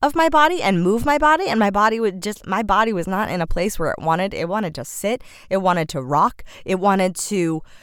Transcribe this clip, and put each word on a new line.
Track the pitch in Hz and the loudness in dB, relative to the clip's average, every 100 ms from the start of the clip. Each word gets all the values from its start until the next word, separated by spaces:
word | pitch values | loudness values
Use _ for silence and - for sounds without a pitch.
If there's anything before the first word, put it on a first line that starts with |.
of | - | 0
my | 330 320 | 2 2
body | 302 302 359 | 4 4 2
and | 196 180 | 0 2
move | 175 226 | 2 0
my | 285 294 | 0 2
body, | 302 311 381 | 4 2 2
and | 220 | 0
my | 202 | 2
body | 202 214 226 | 4 2 2
would | 220 185 | -2 -2
just, | 208 208 - | -6 -8 -6
my | 196 | -4
body | 208 196 226 | 0 2 2
was | 202 190 | 0 -2
not | 190 220 | -2 -2
in | 175 | -2
a | 165 | -2
place | 175 196 - | 0 -2 -2
where | 156 | -4
it | - | -2
wanted, | 160 165 196 | 0 0 -2
it | - 165 | -4 -4
wanted | 208 185 147 | -2 -4 -6
to | 117 | -12
sit. | - 196 247 - - - | -6 -4 -4 -8 -18 -4
It | 190 | 0
wanted | 185 175 160 | 2 0 0
to | 151 | -4
rock. | 131 147 220 - - - | 0 2 2 0 -16 -12
It | - 185 | -4 0
wanted | 202 190 185 185 | 2 2 2 -2
to, | - 202 165 160 - - | -4 -2 0 -2 -8 -20